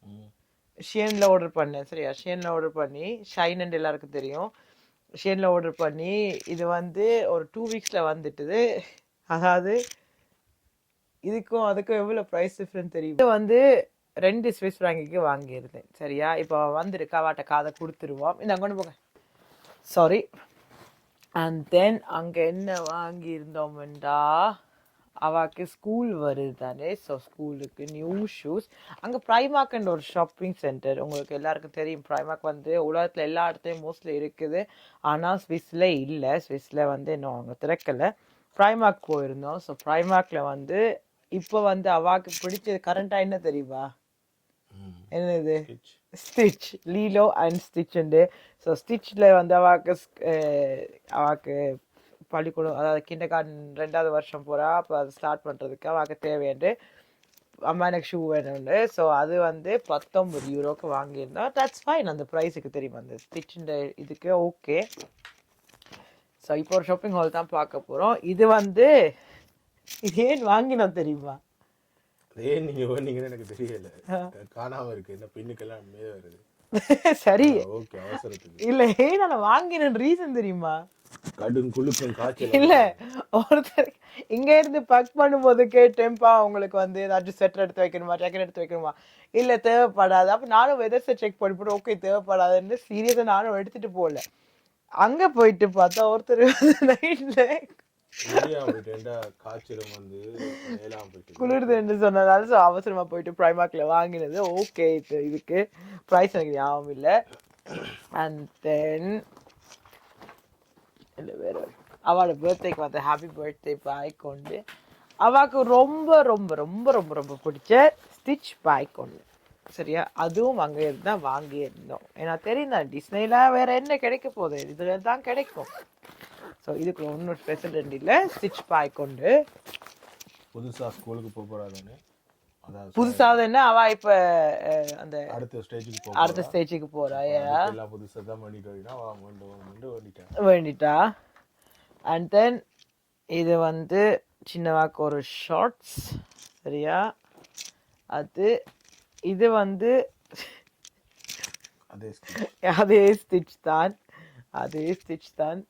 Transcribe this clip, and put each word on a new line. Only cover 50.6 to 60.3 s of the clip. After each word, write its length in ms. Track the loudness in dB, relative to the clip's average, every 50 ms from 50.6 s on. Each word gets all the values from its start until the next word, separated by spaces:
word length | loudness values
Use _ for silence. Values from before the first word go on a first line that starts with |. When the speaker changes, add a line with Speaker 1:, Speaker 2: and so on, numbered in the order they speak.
| 0 -2 -2 -6 -10 -14 -16 -20 _ _ -4
Speaker 2:
அவாக்கு 640 | -2 0 0 -2 -2 _ -8 -6 -4 -4 -4 -4 -6 _ _ _ _ _ _ _ _ -20 _
பள்ளிக்கூடம், 480 | -6 -6 -6 -6 -4 -4 -4 -4 -2
அதாவது 280 | -2 -2 0 0 -2 -4 -6
கிண்டர்கார்டன் 600 | -12 -10 -8 -4 -2 -4 -4 -4 -10 -16 -18 -18 -10
ரெண்டாவது 360 | -10 -10 -4 -2 -2 -2 0
வருஷம் 360 | 0 -2 -4 -4 -12 -14 -10
போறா. 280 | -6 -4 -2 0 0 0
அப்ப 240 | -2 -2 _ -4 -4
அதை 120 | -4 -6
ஸ்டார்ட் 300 | -8 _ -6 -6 -6 -6 _
பண்றதுக்கு 400 | -12 -12 -10 -10 -12 -12 -10 -8
அவாக்கு 300 | -6 -4 -4 -4 -4 -8 -8 -6
தேவையாண்டு 520 | -6 -4 -4 -4 -4 -6 -2 -2 -2 -2 -4 _ _ _ _ _ _ _ _ _ _ _ _ _ _ _ -8
அம்மா 260 | -4 -4 -2 0 0
எனக்கு 320 | 0 -2 -2 -6 -6 -8 -6
ஷூ 180 | -4 -2 -2
வேணும்னு. 480 | -2 -2 -4 -10 -10 -4 0 0 0 0
So, 300 | 0 0 0 2 2 4
அது 240 | 2 2 0 0 0
வந்து 440 | 0 0 -2 -4 -6 -4 -4 -4 -2
பத்தொன்பது 640 | -2 -6 -6 -6 _ _ -2 -2 0